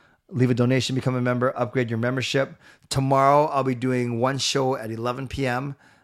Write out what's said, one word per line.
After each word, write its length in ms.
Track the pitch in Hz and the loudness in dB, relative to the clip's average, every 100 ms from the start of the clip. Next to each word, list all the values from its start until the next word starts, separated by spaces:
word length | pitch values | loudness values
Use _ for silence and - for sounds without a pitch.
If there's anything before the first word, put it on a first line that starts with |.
| _ _ _ | _ _ _
leave 220 | 160 123 | 0 2
a 40 | |
donation, 400 | 120 123 131 117 | 4 4 2 0
become 220 | 131 127 127 | -2 -2 0
a 40 | |
member, 320 | 123 123 127 123 | 0 0 0 0
upgrade 320 | 120 135 117 | -2 -2 -2
your 80 | 113 | -2
membership. 560 | 120 131 120 139 135 - - - _ | -2 -2 -2 -2 -2 -6 -20 -20 _
Tomorrow, 560 | 135 135 135 139 143 151 | -2 2 4 6 4 4
I'll 180 | 143 | 0
be 100 | 131 | 0
doing 460 | 123 127 127 120 117 | -2 0 0 0 0
one 180 | 127 135 | 0 0
show 380 | - 139 131 135 | -2 0 0 -2
at 140 | 110 | -4
eleven 360 | 113 120 123 135 | -6 -4 -6 -8
P 200 | - 131 | -4 -2
M 280 | 123 143 135 _ _ | -2 -6 -12 _ _